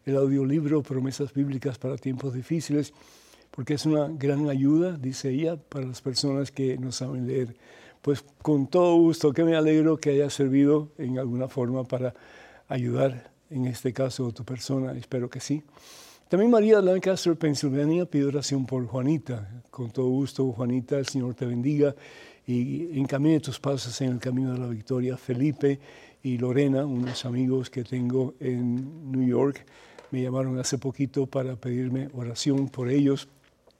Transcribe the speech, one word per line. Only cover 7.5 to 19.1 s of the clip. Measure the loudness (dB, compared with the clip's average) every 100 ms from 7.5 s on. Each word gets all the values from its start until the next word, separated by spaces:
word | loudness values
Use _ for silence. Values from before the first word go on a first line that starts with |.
| -8 -20 -20 -20 _
Pues | -2 -2 -6 _
con | 2 2 4
todo | 4 6 8
gusto, | 6 6 2
que | 4
me | 4 4
alegro | 4 6 4 2
que | 2
haya | 2 2
servido | 0 2 6 6 4 0 -8
en | -6 -4
alguna | -2 -4 -4
forma | -2 -2 -2
para | -4 -4 -4 -6 -18 -20 -20 -20 -8
ayudar, | -4 -2 2 0 0 -12 _ _
en | -4 -4
este | -4 -4
caso, | -2 -2 -2 -6
a |
tu | -6 -10
persona, | -10 -4 -4 -4 -8
espero | -8 -6 -6
que | -8
sí. | -6 -6 -6 _ -20 -20 -20 -20 _
También | 4 6
María | 6 8 6
Lancaster, | 6 2 0 0 0 2
Pensilvania, | 0 0 0 2 2 0 0
pide | 0 0
oración | -2 -2 -2 -2
por | -4 -4
Juanita. | -2 0